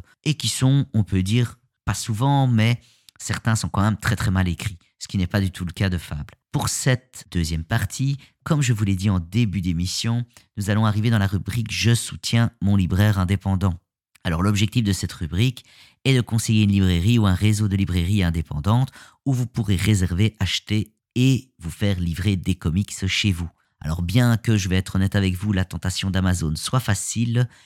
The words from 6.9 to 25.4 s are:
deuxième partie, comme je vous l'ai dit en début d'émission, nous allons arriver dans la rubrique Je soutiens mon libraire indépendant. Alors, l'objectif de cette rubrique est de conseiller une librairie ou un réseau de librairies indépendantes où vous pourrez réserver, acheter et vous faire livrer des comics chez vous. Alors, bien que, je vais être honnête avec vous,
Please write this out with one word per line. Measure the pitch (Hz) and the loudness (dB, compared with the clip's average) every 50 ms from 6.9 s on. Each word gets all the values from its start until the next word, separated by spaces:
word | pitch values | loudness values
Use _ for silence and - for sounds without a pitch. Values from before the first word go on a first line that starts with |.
| 127 - - _ - - - - | 0 0 -4 _ -20 -20 -12 -6
deuxième | - 87 82 78 82 80 78 | -2 -2 -2 -2 -2 -4 -4
partie, | - - 113 95 - - - 131 139 139 131 - - _ _ - | -2 -2 -2 -2 -4 -4 -4 -2 -2 -4 -4 -8 -16 _ _ -4
comme | - 160 147 | -2 0 0
je | 135 120 | 2 0
vous | 117 101 107 | 0 0 0
l'ai | 98 98 | 0 0
dit | 90 98 110 | 0 0 0
en | 95 90 | 0 0
début | 82 87 95 120 120 101 90 101 | -2 -2 0 0 0 0 0 -2
d'émission, | 82 92 82 82 87 90 - - - 117 117 120 117 - - - _ _ _ | -2 -2 -2 -2 -2 -4 -4 -4 -4 -4 -4 -4 -6 -8 -12 -20 _ _ _
nous | 101 98 110 | -6 -2 0
allons | 101 107 110 | 0 2 2
arriver | 110 104 110 104 120 | 2 2 0 0 2
dans | 113 107 | 2 2
la | 98 | 2
rubrique | 95 101 90 - 95 90 120 110 - | 0 -2 -2 -4 -4 -4 -4 -4 -4
Je | 90 90 90 117 117 | -4 0 2 2 2
soutiens | - - - - 85 - - 120 117 117 - - - | 2 0 -6 -10 -10 -6 -2 0 0 0 0 -2 -2
mon | 90 98 101 | 0 2 2
libraire | 98 92 80 92 95 104 107 98 98 | 2 2 2 2 2 2 4 2 2
indépendant. | 90 87 98 95 - 98 95 90 98 95 85 - _ _ _ _ _ _ _ _ - | 0 0 0 0 0 0 0 0 0 -2 -2 -4 _ _ _ _ _ _ _ _ -6
Alors, | 90 82 82 | -4 -2 0
l'objectif | 95 104 104 101 110 101 - 123 | 0 0 2 0 0 0 0 0
de | 110 101 | 0 0
cette | 95 - - 90 | 0 -2 -4 -8
rubrique | - - - 73 82 92 120 131 123 - - _ _ - - - _ _ - | -8 -8 -8 -4 0 0 0 0 -2 -4 -12 _ _ -20 -20 -20 _ _ 0
est | 135 131 | 2 2
de | 123 | 2
conseiller | - - - 113 - - 110 110 107 | 2 0 -2 -2 0 2 2 4 4
une | 101 | 4
librairie | 98 98 95 92 90 85 85 113 120 113 | 4 4 4 4 2 2 2 2 4 4
ou | 104 | 4
un | 95 90 | 2 2
réseau | 87 101 110 107 101 107 98 | 2 2 2 2 2 0 0
de | 98 | 0
librairies | 95 98 87 87 90 82 90 107 101 90 | 0 0 0 0 0 0 0 2 2 2
indépendantes | 85 82 85 78 - 73 73 73 98 113 123 127 - - - - - _ _ - | 0 0 -2 -4 -4 -6 -4 0 0 2 2 0 -2 -6 -12 -20 -20 _ _ -4
où | 139 | -2
vous | 131 123 127 | -2 -2 -2
pourrez | - - 120 117 107 98 | -4 -4 -4 -2 0 0
réserver, | 82 - 113 107 92 92 82 87 90 110 110 - - | 2 2 2 2 2 2 0 0 2 0 0 0 -2
acheter | 92 85 - - - - 104 107 101 - _ _ _ _ - | -4 -4 -4 -4 -4 -4 -2 -2 -4 -6 _ _ _ _ 0
et | 120 127 135 131 107 - _ _ - | 2 2 4 2 2 -2 _ _ -12
vous | 85 82 | -12 -12
faire | - - 104 101 95 90 | -6 -2 -2 -2 0 0
livrer | 87 85 80 92 87 107 98 | -2 -4 -2 -2 0 0 0
des | 87 - 95 87 | 0 0 -2 -2
comics | - - 85 78 98 104 - - - 98 | -2 -2 -2 0 -2 -2 -4 -6 -6 -4
chez | 92 - - - 104 | -4 -2 0 0 0
vous. | 87 85 85 80 - _ _ _ _ - | 0 -2 -4 -10 -12 _ _ _ _ -10
Alors, | - 78 82 92 | -8 -6 -4 -4
bien | 87 85 98 127 123 120 117 | -2 0 2 2 4 4 2
que, | 104 - 117 110 | 2 2 0 0
je | 104 92 92 | 0 0 0
vais | 92 | 0
être | 92 90 - - | 0 0 0 0
honnête | 95 95 92 - | 0 0 0 2
avec | 101 98 92 92 | 0 0 0 0
vous, | 90 | -2